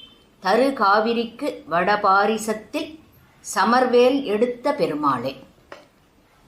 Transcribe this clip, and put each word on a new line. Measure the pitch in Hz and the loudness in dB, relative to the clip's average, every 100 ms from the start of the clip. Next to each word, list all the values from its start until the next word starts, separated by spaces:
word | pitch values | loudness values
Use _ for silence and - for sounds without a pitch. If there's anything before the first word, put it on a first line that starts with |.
| - _ _ _ | -20 _ _ _
தரு | 185 220 269 | 0 2 2
காவிரிக்கு | 269 202 214 226 233 226 - 285 - - | 2 2 2 2 -2 -4 -6 -8 -8 -4
வடபாரிசத்தில் | 165 185 208 202 196 208 220 226 214 - 311 320 - - _ _ _ - 202 | -2 0 0 2 2 2 -2 -4 -6 -6 -8 -8 -14 -20 _ _ _ -8 -2
சமர்வேல் | 202 247 240 240 247 277 | 2 2 4 4 4 2
எடுத்த | 180 208 247 240 285 | -2 -2 -2 -2 -4
பெருமாளே." | - 160 147 147 - 135 - - _ - - - _ _ _ _ _ | -2 -2 -2 -2 -2 -6 -10 -20 _ -20 -20 -20 _ _ _ _ _